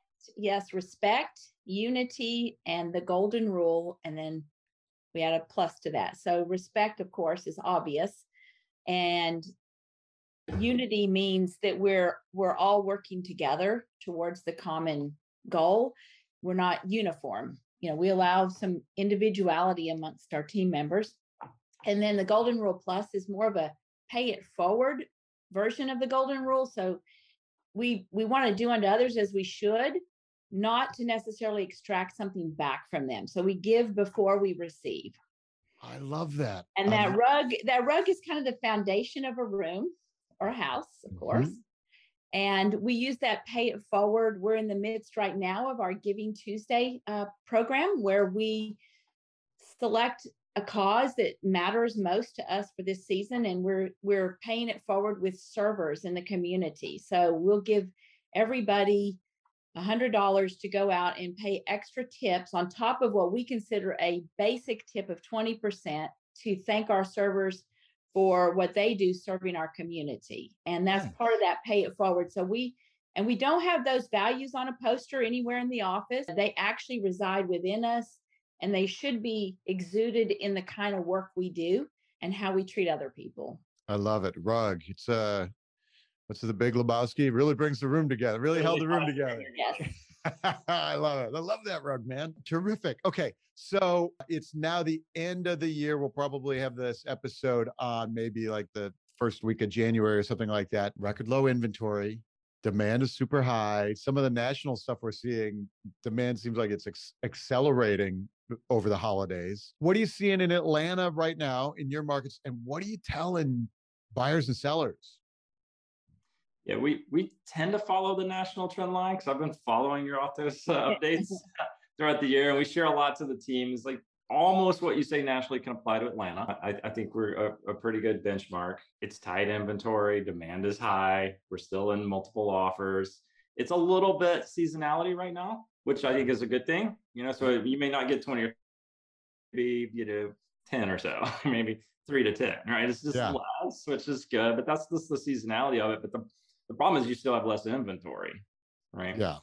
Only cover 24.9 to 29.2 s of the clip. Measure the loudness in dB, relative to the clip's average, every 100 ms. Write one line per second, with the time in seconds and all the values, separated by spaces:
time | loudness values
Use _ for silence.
24.9 | 0 -8 _ _ _ _ -2 0 0 -4
25.9 | -2 0 2 2 0 0 0 0 -2 -2
26.9 | -2 _ _ _ _ _ _ _ -4 -2
27.9 | -2 -4 -2 2 2 2 2 2 2 4
28.9 | 4 4 2